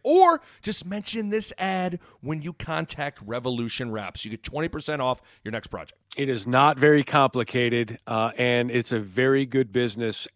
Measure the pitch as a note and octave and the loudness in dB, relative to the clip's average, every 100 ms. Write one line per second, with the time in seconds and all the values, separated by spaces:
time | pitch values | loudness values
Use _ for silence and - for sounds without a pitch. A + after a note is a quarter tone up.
0 | B3 F4 F4+ E4 - - G#3+ - F3+ G#3 | 4 8 8 6 -2 -12 -8 -6 -6 -8
1 | - A3+ G#3 G#3+ G#3 - F#3+ F#3 F3+ F3 | -6 -6 -2 -4 -4 -6 -4 -2 -2 -6
2 | - _ B2+ D#3 D3+ D#3+ - D#3+ D#3 - | -12 _ -6 -6 -6 -10 -6 -6 -6 -6
3 | C#3+ - G#2 A#2+ B2 A#2+ A#2 - A#2+ A2 | -8 -8 -8 -4 -2 -2 -4 -4 -6 -6
4 | F#2+ - G#2+ A2 - D3 E3 D3+ D3 D3+ | -8 -10 -10 -12 -8 -4 -4 -6 -6 -2
5 | B2+ B2+ _ _ G#2 A2 - F#2 D#2+ - | -2 -4 _ _ -8 -8 -8 -12 -14 -20
6 | - - C3+ A#2+ A#2+ B2+ D3 C3+ D3 D3 | -12 -4 -2 -2 2 4 4 6 6 6
7 | C3+ D3+ C3+ B2 A2 B2+ A#2+ A#2+ A#2 A#2 | 4 4 4 2 -2 0 2 0 -2 -6
8 | - A2+ A2+ - B2 A#2+ A#2+ A#2+ - A#2 | -4 -2 0 0 2 2 2 0 0 -4
9 | G2 F#2+ C3 C3+ C3 C3 A#2+ A#2+ A#2+ G#2 | -4 0 2 2 2 0 0 0 0 -2
10 | A#2 G#2 - | -4 -4 -8